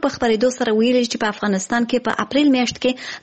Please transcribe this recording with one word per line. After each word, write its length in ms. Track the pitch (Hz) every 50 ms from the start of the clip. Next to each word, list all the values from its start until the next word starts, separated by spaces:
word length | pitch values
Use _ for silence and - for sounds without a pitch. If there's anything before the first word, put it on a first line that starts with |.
| -
په 100 | 277 -
خپرېدو 360 | - - 240 226 214 233 254 247
سره 180 | - 254 233 214
ویلي 240 | 220 226 240 254 247 240
چې 120 | 233 - 233 233
په 60 | 208 208
افغانستان 520 | - - 208 196 190 190 - 240 240 240 233
کې 140 | - 240 233
په 160 | 226 - - 214
اپریل 260 | - - 269 294 294 262
میاشت 260 | 254 247 226 - - -
کې 80 | 254 254 254 - - - -